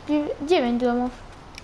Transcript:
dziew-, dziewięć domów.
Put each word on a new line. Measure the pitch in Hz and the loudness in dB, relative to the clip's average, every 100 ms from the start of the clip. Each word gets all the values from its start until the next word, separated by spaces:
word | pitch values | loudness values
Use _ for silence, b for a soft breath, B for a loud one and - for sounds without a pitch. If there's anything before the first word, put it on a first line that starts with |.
| - | 0
dziew-, | 302 294 - 294 | 0 0 -2 2
dziewięć | 359 240 240 | 4 4 2
domów. | 247 240 247 - - - - - | 2 2 0 -4 -16 -18 -16 -12